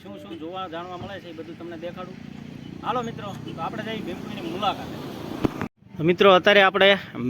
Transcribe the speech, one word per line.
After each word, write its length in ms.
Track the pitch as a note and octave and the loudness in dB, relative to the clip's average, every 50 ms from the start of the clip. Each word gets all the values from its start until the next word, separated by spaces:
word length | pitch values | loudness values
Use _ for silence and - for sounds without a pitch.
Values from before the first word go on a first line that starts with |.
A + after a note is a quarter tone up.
| - | -14
શું 120 | G3 G3 G3 | -14 -16 -14
શું 180 | - - E3+ - | -14 -12 -12 -10
જોવા 280 | D#3 E3 F#3 F#3 F#3+ F3 | -10 -10 -8 -8 -8 -8
જાણવા 300 | E3 E3 F3 F#3 F3+ F3+ | -8 -8 -8 -10 -10 -10
મળે 220 | F3+ G3 G3+ F3+ | -10 -10 -10 -12
છે 100 | F3 F3 | -12 -12
એ 40 | D#3+ | -14
બધું 240 | E3 D#3+ E3 E3 - | -12 -12 -12 -12 -12
તમને 180 | E3 F3 E3+ D#3+ | -12 -12 -10 -10
દેખાડું. 400 | E3 F3 E3+ F#3 F3+ F3+ F#3 - - - - - - - - - - - - - - | -10 -10 -10 -10 -12 -12 -12 -14 -14 -14 -14 -14 -14 -14 -14 -14 -14 -14 -14 -8 -6
હાલો 180 | F3+ A3+ B3 | -4 -2 -2
મિત્રો, 280 | A#3 A3+ A3 A3+ G#3+ G3+ F3+ - - D#3 - | -4 -4 -8 -8 -10 -10 -10 -10 -10 -10 -8
તો 60 | E3 | -6
આપણે 220 | E3 F#3+ - A3 G#3+ | -6 -6 -6 -6 -6
જઈએ 180 | A3 A3+ G#3+ - D#3+ | -6 -6 -6 -6 -8
ભીમકુઈની 440 | F#3 F#3+ - - - G3+ F3 E3 E3 | -8 -8 -10 -10 -10 -8 -8 -6 -4
મુલાકાતે. 400 | F#3+ G#3 F#3+ E3 - - - - - - - - - - - - - - - - - - - - _ _ - - - | -2 0 -2 -2 -2 -6 -10 -10 -10 -10 -10 -10 -10 -10 -10 -6 -2 -2 -2 -2 -2 -6 -8 -8 _ _ -16 -6 0
તો 60 | D#3 | 2
મિત્રો, 300 | E3+ F3+ - G3 G3 F#3 | 2 4 8 8 10 10
અત્યારે 280 | F3+ - G#3 G3+ G3+ | 10 8 8 8 8
આપણે 280 | F#3+ F#3+ F#3 G3 F#3+ G3 G3 F#3+ - - - A#2+ A#2+ B2+ | 8 8 6 8 8 8 8 6 2 -6 -8 -4 -2 0